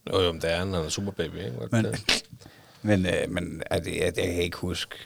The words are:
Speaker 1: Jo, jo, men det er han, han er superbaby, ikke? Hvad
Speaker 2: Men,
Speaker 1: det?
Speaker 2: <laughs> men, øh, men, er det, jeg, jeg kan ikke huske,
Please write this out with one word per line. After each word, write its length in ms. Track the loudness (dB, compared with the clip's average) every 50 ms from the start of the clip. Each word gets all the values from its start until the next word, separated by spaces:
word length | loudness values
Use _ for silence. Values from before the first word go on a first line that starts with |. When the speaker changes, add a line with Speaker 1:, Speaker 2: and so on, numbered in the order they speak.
| -4 0
Speaker 1:
Jo, 80 | 2 4
jo, 120 | 4 4
men 80 | 2 0
det 100 | 0 0
er 40 | 2 2
han, 160 | 0 0 0
han 100 | -2 -2
er 40 | -2
superbaby, 480 | -2 -2 -4 -4 -2 -2 -4 -4 -4
ikke? 140 | -6 -6 -6
Hvad 180 | -6 -6 -2 2 2 4
Speaker 2:
Men, 20 | 4
Speaker 1:
det? 400 | 2 0 -2 2 2 2 2 0 -8 -18 -20
Speaker 2:
<laughs> 400 | -20 -20 -20 -20 -20 -20 -14 -4
men, 240 | 2 4 4 4 4
øh, 240 | 4 2 2 0 0
men, 320 | -2 -2 -2 -4 -6 -8 -4 -2
er 80 | -2 -2
det, 100 | -2 -2 -2
jeg, 160 | 0 0 0 0
jeg 100 | 0 -2
kan 160 | 0 0 0
ikke 140 | 0 -2 -2
huske, 400 | -4 -4 -4 -2 -4 -6 -8 -10 -14 -12